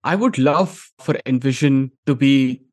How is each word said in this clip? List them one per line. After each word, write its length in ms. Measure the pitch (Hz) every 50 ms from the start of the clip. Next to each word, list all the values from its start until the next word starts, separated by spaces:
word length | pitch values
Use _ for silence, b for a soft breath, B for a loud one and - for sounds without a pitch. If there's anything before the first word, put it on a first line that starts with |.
| -
I 120 | 139 175
would 220 | 202 233 254 -
love 520 | 139 127 147 147 170 190 - - - - _ _ _
for 180 | - - 147 - -
Envision 640 | 135 131 127 123 135 127 - 151 143 135 135 135 131 _ _ _
to 100 | 147 139
be 460 | 113 139 135 139 135 131 123 123 - _ _